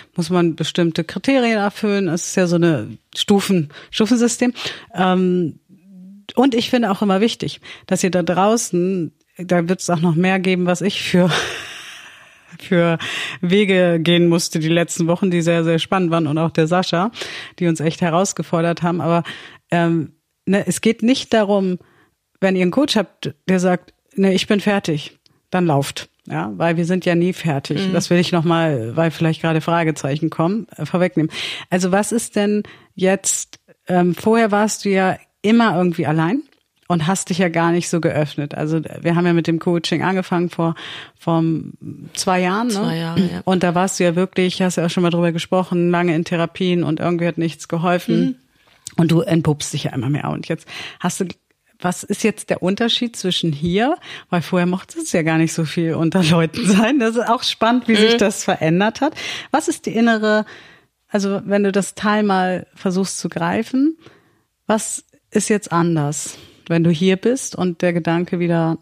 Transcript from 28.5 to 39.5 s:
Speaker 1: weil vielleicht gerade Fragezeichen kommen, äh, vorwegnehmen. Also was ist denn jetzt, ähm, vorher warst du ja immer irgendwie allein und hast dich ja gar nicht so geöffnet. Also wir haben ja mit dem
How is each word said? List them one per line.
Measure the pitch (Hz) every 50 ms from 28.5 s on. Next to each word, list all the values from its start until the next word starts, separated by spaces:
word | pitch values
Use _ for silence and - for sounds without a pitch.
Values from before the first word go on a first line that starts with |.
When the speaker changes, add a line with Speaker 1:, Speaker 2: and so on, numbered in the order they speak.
| 165 165 165 160 147 123 110 113 113
Speaker 1:
weil | 156 165 165
vielleicht | 147 - 165 160 160 -
gerade | - 165 160 156
Fragezeichen | 151 - 165 170 170 160 151 - - 139 147 156 165 156
kommen, | - - 160 170 202 226 180 - - -
äh, | 151
vorwegnehmen. | - - 175 180 180 - 165 151 160 - - - - - - - -
Also | 175 185 180 185
was | 180 202 214 -
ist | 214 233 - - -
denn | 214 202 202 208 208 202 - - - - _ -
jetzt, | 185 180 185 196 190 - - - - - - - - _ _ 165 _ _ -
ähm, | 180 180 175 180 165
vorher | - - 220 226 226 226 208
warst | 202 202 214 214 - - -
du | 202
ja | 190 190 190 185 - - - _ _ _
immer | - 202 220 233 233 220 156
irgendwie | 175 180 180 165 - 151
allein | 127 151 160 160 170 214 285 311 _ _ _ _ _ _ _ _ -
und | 175 170 147 165
hast | 190 185 - -
dich | 190 160
ja | 190 175
gar | 165 165 170 170
nicht | 170 175 170 -
so | - 170
geöffnet. | 160 160 - 147 156 143 - - 143 143 -
Also | - 156 151 160 165 151
wir | - - - - 170 165
haben | 170 175
ja | 180 170
mit | 170 160
dem | 170